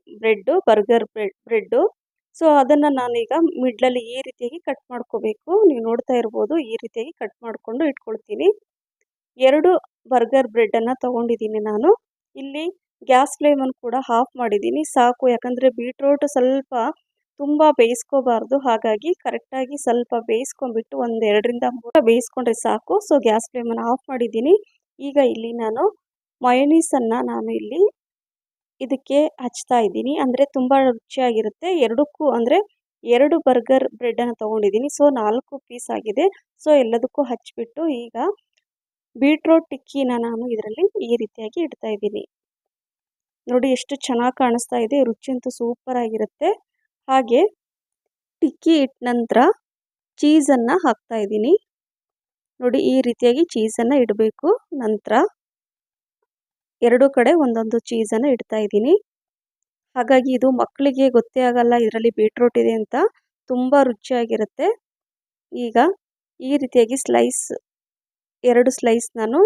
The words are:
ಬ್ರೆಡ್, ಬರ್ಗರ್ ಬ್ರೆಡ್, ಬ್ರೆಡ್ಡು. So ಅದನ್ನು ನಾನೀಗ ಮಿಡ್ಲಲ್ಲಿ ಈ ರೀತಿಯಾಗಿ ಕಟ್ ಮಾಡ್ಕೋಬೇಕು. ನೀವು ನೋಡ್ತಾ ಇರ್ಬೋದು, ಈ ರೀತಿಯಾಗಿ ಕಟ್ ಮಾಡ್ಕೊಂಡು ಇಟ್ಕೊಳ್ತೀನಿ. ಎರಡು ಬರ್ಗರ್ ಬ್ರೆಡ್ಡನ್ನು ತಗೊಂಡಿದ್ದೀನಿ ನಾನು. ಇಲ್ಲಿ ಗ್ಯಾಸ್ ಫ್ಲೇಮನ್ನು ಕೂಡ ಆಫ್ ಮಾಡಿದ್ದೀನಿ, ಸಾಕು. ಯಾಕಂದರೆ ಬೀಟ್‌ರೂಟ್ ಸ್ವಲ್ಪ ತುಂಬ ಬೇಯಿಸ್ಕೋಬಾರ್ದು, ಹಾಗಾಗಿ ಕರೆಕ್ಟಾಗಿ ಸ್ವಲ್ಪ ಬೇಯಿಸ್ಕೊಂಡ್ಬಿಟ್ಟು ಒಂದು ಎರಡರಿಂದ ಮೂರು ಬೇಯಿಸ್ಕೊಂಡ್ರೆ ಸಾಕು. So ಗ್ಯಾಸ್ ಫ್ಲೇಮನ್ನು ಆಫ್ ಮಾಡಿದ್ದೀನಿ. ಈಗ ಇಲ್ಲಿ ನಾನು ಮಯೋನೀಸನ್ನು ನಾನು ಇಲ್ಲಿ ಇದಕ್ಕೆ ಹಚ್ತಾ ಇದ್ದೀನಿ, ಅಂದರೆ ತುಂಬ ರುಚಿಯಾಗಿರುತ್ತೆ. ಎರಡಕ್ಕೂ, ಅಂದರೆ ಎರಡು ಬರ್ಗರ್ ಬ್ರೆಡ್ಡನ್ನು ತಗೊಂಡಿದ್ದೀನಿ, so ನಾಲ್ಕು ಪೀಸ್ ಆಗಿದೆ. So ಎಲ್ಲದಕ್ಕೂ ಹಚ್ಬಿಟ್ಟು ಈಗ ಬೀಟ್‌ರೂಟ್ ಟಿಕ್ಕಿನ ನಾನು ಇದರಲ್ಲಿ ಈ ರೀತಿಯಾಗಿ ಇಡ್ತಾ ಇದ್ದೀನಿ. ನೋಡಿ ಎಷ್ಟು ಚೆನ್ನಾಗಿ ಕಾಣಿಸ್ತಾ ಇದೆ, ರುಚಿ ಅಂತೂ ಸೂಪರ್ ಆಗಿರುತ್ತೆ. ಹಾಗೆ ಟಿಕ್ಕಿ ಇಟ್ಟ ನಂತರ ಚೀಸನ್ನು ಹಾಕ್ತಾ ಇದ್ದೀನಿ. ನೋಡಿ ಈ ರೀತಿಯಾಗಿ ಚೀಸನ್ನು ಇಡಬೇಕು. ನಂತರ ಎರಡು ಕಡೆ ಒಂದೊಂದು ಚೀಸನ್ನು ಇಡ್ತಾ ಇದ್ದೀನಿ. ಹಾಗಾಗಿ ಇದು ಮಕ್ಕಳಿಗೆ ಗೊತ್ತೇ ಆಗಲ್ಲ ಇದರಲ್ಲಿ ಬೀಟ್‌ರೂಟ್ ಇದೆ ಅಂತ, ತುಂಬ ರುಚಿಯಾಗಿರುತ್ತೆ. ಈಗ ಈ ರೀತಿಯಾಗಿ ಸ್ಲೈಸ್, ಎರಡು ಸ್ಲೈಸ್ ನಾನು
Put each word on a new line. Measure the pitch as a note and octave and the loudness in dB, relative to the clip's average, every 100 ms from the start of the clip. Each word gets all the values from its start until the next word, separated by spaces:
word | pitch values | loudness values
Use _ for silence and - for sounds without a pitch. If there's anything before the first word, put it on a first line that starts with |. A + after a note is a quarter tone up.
| - G#3+ | -8 -6
ಬ್ರೆಡ್, | A3 G#3 F#3+ E4+ | -2 -2 0 0
ಬರ್ಗರ್ | - A3 G3+ A#3 G#3+ | 2 2 4 0 0
ಬ್ರೆಡ್, | - G#3 - | -6 -8 -8
ಬ್ರೆಡ್ಡು. | - A3+ F#3+ A#3+ G4 - _ _ _ - | -6 -4 -2 0 0 -2 _ _ _ -2
So | E4 | 2
ಅದನ್ನು | D4 C4 D4 D4 | 4 4 4 2
ನಾನೀಗ | C4+ B3 A#3+ A3+ C#4+ E4 - | 0 -4 -4 -2 0 0 0
ಮಿಡ್ಲಲ್ಲಿ | B3+ G#3+ B3+ B3 A3+ | -4 0 0 0 -6
ಈ | B3 | -10
ರೀತಿಯಾಗಿ | C4 - A#3+ D#4+ | -12 -10 -10 -10
ಕಟ್ | - C4+ - | -10 -10 -10
ಮಾಡ್ಕೋಬೇಕು. | B3 A#3+ A3 A3 G#3+ - F#4 G#4 | -14 -10 -6 -6 -8 -2 4 4
ನೀವು | B3+ | 2
ನೋಡ್ತಾ | A3+ A3+ - B3+ | -2 -4 -2 -2
ಇರ್ಬೋದು, | A3 A3+ G#3 E4 | -2 -4 -2 -2
ಈ | A#3+ A3+ | -4 -8
ರೀತಿಯಾಗಿ | A#3 - B3 | -10 -10 -10
ಕಟ್ | - A3+ _ | -10 -14 _
ಮಾಡ್ಕೊಂಡು | A#3 G#3+ - A#3 D#4 | -14 -14 -10 -4 -4
ಇಟ್ಕೊಳ್ತೀನಿ. | C4+ - A3 - G#3 E4+ G#4 _ _ _ _ _ _ _ - | -4 -10 -12 -10 -4 0 -2 _ _ _ _ _ _ _ 0
ಎರಡು | C4 C#4+ E4+ F4+ - _ - | 2 4 4 2 -2 _ -2
ಬರ್ಗರ್ | B3 A#3 C4+ B3 | 0 2 0 0
ಬ್ರೆಡ್ಡನ್ನು | A3 A3 A3+ A3+ B3+ | 0 0 0 -2 -4
ತಗೊಂಡಿದ್ದೀನಿ | B3+ A#3+ A#3 A#3 G#3+ G#3+ | -4 -4 -2 -2 -4 -4
ನಾನು. | G#3+ G#3 C#4 A4+ _ _ _ - | -4 0 2 2 _ _ _ -16
ಇಲ್ಲಿ | C4+ C#4 E4 F#4+ _ _ | -12 -8 -8 -10 _ _
ಗ್ಯಾಸ್ | - B3+ C#4+ - | 0 2 2 0
ಫ್ಲೇಮನ್ನು | D4 C#4+ C4 B3+ | 2 2 0 -6
ಕೂಡ | B3 B3 C4+ | -6 -6 -2
ಆಫ್ | A#3 A#3+ - | -2 -2 -4
ಮಾಡಿದ್ದೀನಿ, | A#3+ G#3 G3+ C4 D#4 | -4 -2 -2 -4 -2
ಸಾಕು. | - A#3+ B3 C4 | 2 2 2 0
ಯಾಕಂದರೆ | A#3 B3 B3 C4 | 0 -2 0 0
ಬೀಟ್‌ರೂಟ್ | A#3 A#3+ - C#4 C#4+ C#4+ | 0 -8 -4 0 0 0
ಸ್ವಲ್ಪ | C#4 B3+ C4+ C4+ B3 A#3 D#4 _ _ _ - | 0 0 0 -4 -4 -4 -6 _ _ _ -10
ತುಂಬ | C#4+ D4+ D#4 C#4+ | -2 2 4 4
ಬೇಯಿಸ್ಕೋಬಾರ್ದು, | A#3 A#3+ - C#4 B3+ A3+ A3 C4+ | 2 0 -4 -2 0 -2 0 -2
ಹಾಗಾಗಿ | C4+ A3 A3+ G#3+ D4 F4+ | 0 0 0 -2 -2 -4
ಕರೆಕ್ಟಾಗಿ | - A#3 _ C4 B3+ C#4+ | -4 -8 _ -8 -6 -6
ಸ್ವಲ್ಪ | - A#3+ A#3+ A#3+ A#3 | -2 -2 -2 -4 -2
ಬೇಯಿಸ್ಕೊಂಡ್ಬಿಟ್ಟು | A3+ C4+ - C4 A3+ A#3 C#4 | -4 -4 -8 -8 -6 -6 -6
ಒಂದು | A#3+ A3+ A3 | -4 -2 0
ಎರಡರಿಂದ | G#3 A3 A#3+ B3 | 2 0 -2 -4
ಮೂರು | B3 A#3 D#4+ | -6 0 2
ಬೇಯಿಸ್ಕೊಂಡ್ರೆ | A#3 A#3 B3 - B3 A3+ | 4 4 2 -4 -4 -2
ಸಾಕು. | A#3 - - F#4+ | -2 -4 -2 -2
So | - D4 | 2 2
ಗ್ಯಾಸ್ | A3+ A3 - | 4 0 -2
ಫ್ಲೇಮನ್ನು | B3 A#3 A3+ A#3 | -8 -6 -4 -4
ಆಫ್ | C4 - | -4 -4
ಮಾಡಿದ್ದೀನಿ. | C4 A#3 A3 C4 G4+ - _ _ - | -6 -4 -2 2 2 2 _ _ -14
ಈಗ | C#4 C#4 C4 | -6 0 0
ಇಲ್ಲಿ | A3+ A3+ A#3 | 0 -8 -6
ನಾನು | A3 A3+ F#4 F#4+ _ _ _ - | -4 -2 -2 -2 _ _ _ -4
ಮಯೋನೀಸನ್ನು | B3 B3 C#4+ D#4+ E4 C#4 A3+ A#3 B3 | 0 2 4 2 2 -2 -2 -4 -4
ನಾನು | A#3 A3 A3+ | -6 -6 -6
ಇಲ್ಲಿ | G#3+ C#4+ G4+ - _ _ _ _ _ _ _ - | -6 0 0 0 _ _ _ _ _ _ _ -12
ಇದಕ್ಕೆ | B3+ C4 - C#4 D#4 - | -6 -6 -2 0 0 -2
ಹಚ್ತಾ | B3 - - B3 | -12 -10 -2 0
ಇದ್ದೀನಿ, | G#3+ F3+ A#3 D#4 | 0 -2 -4 -2
ಅಂದರೆ | C4+ B3 C#4 | -2 0 -2
ತುಂಬ | C#4 B3+ C#4 | -2 0 2
ರುಚಿಯಾಗಿರುತ್ತೆ. | C4 A#3 _ - B3+ A3 G#3+ - E4+ F4+ | 2 0 _ -4 -2 0 -4 -6 -4 0
ಎರಡಕ್ಕೂ, | A3+ A#3 D4 - D4+ | 0 0 -2 0 -2
ಅಂದರೆ | A#3 A#3 E4 G#4 _ _ _ A3+ | 0 2 0 0 _ _ _ 0
ಎರಡು | A#3+ C#4+ E4 | 2 4 2
ಬರ್ಗರ್ | D4 B3 A3+ C4 C4 | 2 2 2 0 0
ಬ್ರೆಡ್ಡನ್ನು | A3 A#3+ A#3 A#3+ A3+ | -6 -6 -4 -4 -4
ತಗೊಂಡಿದ್ದೀನಿ, | G#3+ A3 G#3 G#3 C#4 | -6 -2 0 0 -4
so | - D4 | 2 2
ನಾಲ್ಕು | C4 G#3+ A3+ - C#4 | 2 -2 -2 -4 -14
ಪೀಸ್ | _ A#3+ - | _ -16 -8
ಆಗಿದೆ. | A3+ A3 G3+ F#4 G4 _ _ | -8 -6 0 0 -2 _ _
So | - D4+ | 2 4
ಎಲ್ಲದಕ್ಕೂ | A#3 A#3 B3 - C4 | 4 0 -2 -4 -4
ಹಚ್ಬಿಟ್ಟು | A#3+ - - A#3 - E4 | -6 -12 -14 -12 -6 -4
ಈಗ | B3+ A#3+ A3+ D4+ G#4 _ _ _ _ _ _ _ - | -4 -8 -6 -6 -6 _ _ _ _ _ _ _ -2
ಬೀಟ್‌ರೂಟ್ | C#4 D4+ D#4+ D#4+ D#4+ | 0 2 4 2 2
ಟಿಕ್ಕಿನ | C4 _ C#4 C4 A#3+ | -12 _ -4 -2 -2
ನಾನು | A#3 A3+ B3 | -4 -6 -6
ಇದರಲ್ಲಿ | A3+ G#3+ A3 G4 G#4+ | -8 -8 -2 -2 -2
ಈ | A#3+ A#3 | -4 -4
ರೀತಿಯಾಗಿ | A3 - A3 F4 | -4 -10 -12 -6
ಇಡ್ತಾ | D#4+ - A3+ | -8 -8 -8
ಇದ್ದೀನಿ. | G#3 G#3 G#3+ - _ _ _ _ _ _ _ _ _ _ _ - | -6 -6 -8 -14 _ _ _ _ _ _ _ _ _ _ _ -2
ನೋಡಿ | B3 C4+ | 0 2
ಎಷ್ಟು | B3+ - C4+ | -2 -4 -10
ಚೆನ್ನಾಗಿ | - A#3+ A#3+ - | -4 -2 0 0
ಕಾಣಿಸ್ತಾ | C4 A#3+ - B3 | 0 0 -4 -4
ಇದೆ, | A3+ C#4+ B3 | 0 0 0
ರುಚಿ | A3 - | -2 -8
ಅಂತೂ | B3+ B3+ | -8 -8
ಸೂಪರ್ | - A#3 A#3+ - B3 | -8 -8 -8 -6 -6
ಆಗಿರುತ್ತೆ. | A3+ A3 G#3+ - D#4 A4 _ _ _ _ - | -4 -4 -6 -4 -4 -4 _ _ _ _ -2
ಹಾಗೆ | C4 A#3 A#3+ G4+ - _ _ _ _ _ _ _ - | 0 2 2 2 -2 _ _ _ _ _ _ _ -4
ಟಿಕ್ಕಿ | D#4 - - D#4+ | -4 -2 2 2
ಇಟ್ಟ | C4+ - B3 | 2 -4 -4
ನಂತರ | A#3+ A3+ - D4 G#4+ _ _ _ _ _ - | -2 0 4 4 2 _ _ _ _ _ -2
ಚೀಸನ್ನು | D4 D#4 C#4 C4 A#3 F4 | 2 4 4 2 2 0
ಹಾಕ್ತಾ | D#4+ A3+ - A3+ | 0 -2 -6 -6
ಇದ್ದೀನಿ. | G3 G#3+ A3+ G4 _ _ _ _ _ _ _ _ _ - | -4 -2 2 2 _ _ _ _ _ _ _ _ _ -6
ನೋಡಿ | B3 A#3+ - | -2 0 0
ಈ | C4 | 0
ರೀತಿಯಾಗಿ | A#3+ A#3 A#3+ B3 F4 | 0 0 2 2 0
ಚೀಸನ್ನು | - A3 A3 A#3 C#4+ | 0 -4 -2 0 2
ಇಡಬೇಕು. | A#3 G#3 A3 - D#4 A#4+ - D4 | 0 0 -2 -2 -2 -2 -4 -6
ನಂತರ | A3+ G#3+ - A3 G4 _ _ _ _ _ _ _ _ _ _ _ _ _ _ - | -4 -4 -2 0 0 _ _ _ _ _ _ _ _ _ _ _ _ _ _ -2
ಎರಡು | A#3+ A#3 C4+ | 2 4 4
ಕಡೆ | C#4 A#3+ E4+ | 4 4 4
ಒಂದೊಂದು | C4+ A3+ A3 A#3 | 2 0 -2 -4
ಚೀಸನ್ನು | - A3+ G#3+ A#3+ C#4+ | -4 -4 -2 0 0
ಇಡ್ತಾ | A#3+ - A3 | 0 -2 -4
ಇದ್ದೀನಿ. | G#3 G#3 A#3 G4 _ _ _ _ _ _ _ _ _ - | -2 0 2 2 _ _ _ _ _ _ _ _ _ -4
ಹಾಗಾಗಿ | - C4 B3+ | 2 2 2
ಇದು | B3+ B3+ | 0 2
ಮಕ್ಕಳಿಗೆ | B3+ - - C#4 B3+ C4+ | 2 -2 0 -2 2 2
ಗೊತ್ತೇ | A#3+ A3+ - | 2 0 0
ಆಗಲ್ಲ | B3+ B3 A#3+ A#3+ | 0 2 2 2
ಇದರಲ್ಲಿ | A3 A3 A3+ | 2 0 -2
ಬೀಟ್‌ರೂಟ್ | A3 G#3+ - A#3+ A#3+ | 2 0 2 0 2
ಇದೆ | A#3 A3+ | 0 0
ಅಂತ, | G#3+ B3+ G4 _ _ _ - | -4 -2 -2 _ _ _ -6
ತುಂಬ | B3 B3+ C#4 | -4 2 2
ರುಚಿಯಾಗಿರುತ್ತೆ. | C4 A3+ - B3+ A#3 A3 G#3 - D#4+ A#4 _ _ _ _ _ _ _ | 2 0 -6 -4 -2 -4 -4 -4 -4 -4 _ _ _ _ _ _ _
ಈಗ | B3 A#3+ A3+ D4 G4 _ _ _ - | -8 -2 2 2 0 _ _ _ -12
ಈ | C4 C#4+ | -2 -2
ರೀತಿಯಾಗಿ | C4 B3+ A3+ C4 | 0 2 2 0
ಸ್ಲೈಸ್, | - A#3+ A#3+ B3 - - _ _ _ _ _ _ _ _ B3 | 0 2 2 -2 -8 -10 _ _ _ _ _ _ _ _ 2
ಎರಡು | A#3+ B3 | 4 4
ಸ್ಲೈಸ್ | B3+ A#3 A3+ - A#3 | 2 0 0 -2 -6
ನಾನು | A3 C4+ | -2 4